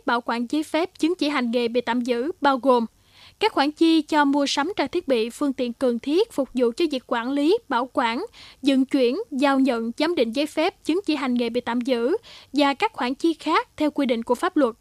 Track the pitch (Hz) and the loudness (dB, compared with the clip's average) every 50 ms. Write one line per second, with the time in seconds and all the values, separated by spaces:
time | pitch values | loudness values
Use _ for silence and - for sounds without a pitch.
0 | - 269 240 247 - - 233 240 247 226 294 311 302 - - 311 359 - _ - | 0 0 -2 -2 -2 -2 -4 -4 -4 -4 -4 -4 -4 -2 -2 -2 -2 -4 _ -2
1 | 302 330 370 - 285 294 294 269 247 233 233 247 240 233 233 247 - 240 247 254 | -2 -2 0 0 -2 -2 0 -2 -2 -2 -2 -2 -2 -2 -2 -2 -2 -2 -2 -2
2 | 240 254 233 233 254 330 - - 277 277 269 247 220 269 247 240 226 - _ _ | -2 -2 -2 -2 -2 -4 -2 0 2 2 2 2 2 2 2 2 2 -2 _ _
3 | _ _ _ - - - _ - - 427 - 330 269 302 294 - 330 330 330 320 | _ _ _ -20 -20 -20 _ -2 -2 0 2 2 0 0 2 2 2 4 4 2
4 | 302 - 320 294 294 277 277 285 285 - - 294 277 359 415 - 285 - - 359 | 2 2 2 2 2 4 2 2 0 0 0 -2 -2 -2 -2 -4 -4 -2 -4 -4
5 | - 269 254 226 220 240 - - 294 277 254 - 247 240 233 - 277 247 240 226 | -2 0 0 0 0 -2 -4 -4 -2 -2 -2 -2 -4 -6 -4 -2 -2 0 0 -2
6 | - 277 302 370 453 - - 294 262 - - 254 247 233 233 - 349 311 269 247 | -2 0 0 0 0 0 -2 -4 -4 -4 -2 0 0 0 0 0 -2 -2 -2 -4
7 | - - 247 233 226 262 277 285 285 320 427 480 - - 262 233 262 254 - 294 | -6 -4 -4 -4 -4 -2 -2 0 2 2 2 0 0 -2 -2 -2 -2 -2 -2 -2
8 | 247 226 226 294 427 - - - - - - _ 269 277 269 262 269 - 302 269 | -2 0 -2 -4 -6 -8 -12 -18 -20 -20 -12 _ 0 2 2 2 2 2 2 2
9 | 247 233 262 392 466 - 294 247 294 277 277 269 269 269 240 226 226 233 - - | 2 2 0 -2 -6 -6 -2 0 2 2 4 4 2 2 0 -2 -4 -6 -4 -2
10 | 294 339 349 302 226 226 220 277 302 294 - 311 311 381 - _ - - 320 392 | -2 0 0 0 -2 -2 -2 -4 -4 -4 -2 -2 -2 -2 -2 _ -4 -2 -2 -2
11 | - - 302 262 285 254 247 240 240 233 233 247 - 247 240 254 226 269 247 233 | -2 -2 -2 -2 -2 -2 0 0 -2 -2 -4 -4 -4 -4 -4 -2 -2 0 0 0
12 | 233 269 392 - - - - - - _ - 294 285 277 277 - 427 440 - - | 0 0 0 -2 -4 -8 -20 -20 -16 _ 0 2 2 2 2 0 -2 -2 -2 -2
13 | 254 247 277 - - 330 311 - - 302 330 427 494 - _ - 302 294 - 302 | -4 -4 -2 0 0 -2 -2 -2 -2 0 0 0 0 -2 _ -2 -2 -2 0 0
14 | 277 240 240 233 226 - 240 - 330 370 - 302 269 226 220 _ | 0 0 0 -2 -2 -2 -2 -2 -2 -2 0 2 0 0 -2 _